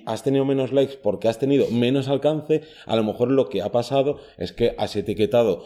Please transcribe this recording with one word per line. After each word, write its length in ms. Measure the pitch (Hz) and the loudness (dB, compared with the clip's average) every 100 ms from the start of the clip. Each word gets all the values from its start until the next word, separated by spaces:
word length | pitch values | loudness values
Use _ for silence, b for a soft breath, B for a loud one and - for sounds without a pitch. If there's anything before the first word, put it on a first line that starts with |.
| - | -6
has 160 | 110 | -4
tenido 200 | 139 135 135 | 0 2 2
menos 260 | 135 127 | 0 0
likes 260 | 135 139 - | 0 0 -2
porque 300 | 101 95 113 | -4 0 0
has 100 | 113 | 0
tenido 300 | 135 139 98 | 2 2 2
menos 380 | 117 120 139 131 | 2 2 0 0
alcance, 540 | 139 147 156 143 156 B B B | 0 0 -2 -2 -2 B B B
a 80 | 113 | -2
lo 80 | |
mejor 260 | 110 98 123 | 0 0 0
lo 180 | 135 123 | 2 0
que 120 | 98 | -2
ha 100 | 101 | -2
pasado 460 | 120 120 139 139 139 B B | -2 0 0 0 -4 B B
es 120 | 92 | -8
que 200 | - 117 - | 0 0 0
has 160 | 104 104 | -6 -4
etiquetado 680 | 98 95 101 120 113 87 | -4 -2 2 4 2 0